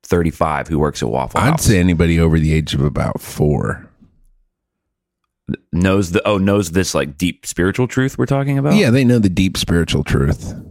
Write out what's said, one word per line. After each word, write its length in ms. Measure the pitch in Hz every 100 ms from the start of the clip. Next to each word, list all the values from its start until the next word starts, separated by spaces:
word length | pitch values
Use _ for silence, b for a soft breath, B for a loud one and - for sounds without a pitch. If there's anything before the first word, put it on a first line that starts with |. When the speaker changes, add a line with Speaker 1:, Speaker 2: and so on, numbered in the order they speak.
| -
Speaker 1:
thirty-five 600 | 87 82 - 80 73 67
who 100 | 76
works 240 | 73 -
at 60 | 64
Waffle 320 | 60 65 98
Speaker 2:
I'd 100 | 113
Speaker 1:
House. 140 | 160
Speaker 2:
say 140 | - 95
anybody 400 | 90 82 85 82
over 200 | 82 80
the 140 | 78
age 220 | 80 73
of 60 | 69
about 400 | 71 - 65 -
four. 640 | - - 76 71 - - - _ - _ _ _ _ _ _ _ _ _ _ _ _ _ - - _
Speaker 1:
Knows 380 | 85 95 98 90
the, 160 | 95 104
oh, 80 | 101
knows 360 | 98 101 87
this, 220 | 87 90
like, 220 | 80 69 71
deep 300 | 87 - -
spiritual 420 | - 90 - 127
truth 300 | - 131 -
we're 80 | 127
talking 320 | 139 139 139
about? 160 | 143
Speaker 2:
Yeah, 160 | 208 151
they 120 | 131
know 160 | 123 123
the 120 | 101
deep 260 | 87 95 -
spiritual 480 | - 85 82 71
truth. 480 | - 65 69 - - - -